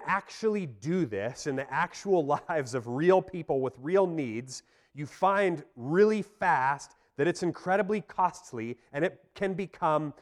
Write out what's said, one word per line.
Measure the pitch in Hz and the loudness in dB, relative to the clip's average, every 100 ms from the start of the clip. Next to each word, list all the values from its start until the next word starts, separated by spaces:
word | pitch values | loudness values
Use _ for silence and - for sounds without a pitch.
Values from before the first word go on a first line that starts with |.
| - | 0
actually | 190 - - 220 214 170 | -2 -4 -4 -2 -2 -4
do | 107 120 185 143 | -6 -2 0 0
this | 101 107 127 156 | -2 -4 -6 -6
in | 135 | -4
the | 139 | -4
actual | 135 175 - 202 185 | -2 -2 -4 0 2
<laughs> | 139 143 - | 2 -2 -2
lives | 165 131 | -4 -2
of | 127 117 | -4 -4
real | 123 165 190 | 0 4 4
people | 185 180 160 139 | 4 -6 -2 -2
with | 127 120 | -2 -4
real | 135 190 190 | 0 2 2
needs, | 160 131 110 131 127 - _ _ | 0 -4 -4 -8 -12 -18 _ _
you | 135 147 | -12 -12
find | - 185 196 196 165 151 - | 0 2 4 2 0 -6 -10
really | 120 170 214 214 | 0 4 6 4
fast | 185 - 185 151 131 143 - _ _ - | -2 -2 2 2 2 -2 -6 _ _ -2
that | 156 | 0
it's | 170 | 0
incredibly | 175 143 180 196 196 214 | -2 -2 0 0 2 -2
costly | - - 185 - - 123 113 120 _ | -4 0 0 -2 -12 -8 -8 -8 _
and | 143 | -2
it | 160 131 _ | -2 -4 _
can | - 196 | -6 -4
become | 185 185 - 165 151 151 - | -4 -8 -2 0 2 0 -10